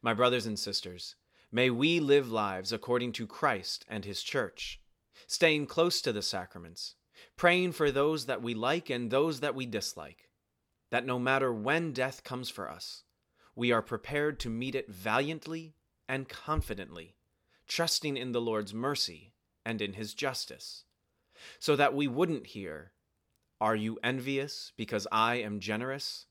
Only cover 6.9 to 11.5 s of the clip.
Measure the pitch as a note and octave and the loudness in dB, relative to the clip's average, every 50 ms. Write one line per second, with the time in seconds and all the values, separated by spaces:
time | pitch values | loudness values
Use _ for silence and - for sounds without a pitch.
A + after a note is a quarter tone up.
6.9 | - _ _ _ _ - - - _ - - F3 F3 F3+ F3+ F3+ D#3 - D#3+ C#3+ | -14 _ _ _ _ -20 -20 -20 _ 2 4 6 6 6 4 0 0 2 2 2
7.9 | C3+ C3+ C#3 D3+ D#3 D#3 B2+ A#2 C3 G#2 A#2 A#2+ A#2+ A2 A2 B2 D3 F3 F3+ - | 4 4 4 4 2 0 -2 -4 -4 -4 -2 -4 -4 0 0 0 0 0 -2 -4
8.9 | C#3+ A#2+ A#2+ A#2 A2 C3+ D3 E3 D#3 B2+ C3 D3 C3+ C3+ C3 B2 G#2+ G#2+ G2 - | -4 -4 -2 0 2 2 4 2 0 -2 -2 -4 -2 -4 -6 -4 -4 -4 -4 -4
9.9 | - - D#2 D2 E2 _ _ _ _ _ _ _ _ _ _ _ _ _ _ _ | -8 -8 -12 -14 -16 _ _ _ _ _ _ _ _ _ _ _ _ _ _ _
10.9 | - B2 B2 C3 B2+ B2 B2 B2+ C3 C3+ C3+ C3 | -2 -2 0 0 0 0 2 4 4 4 4 2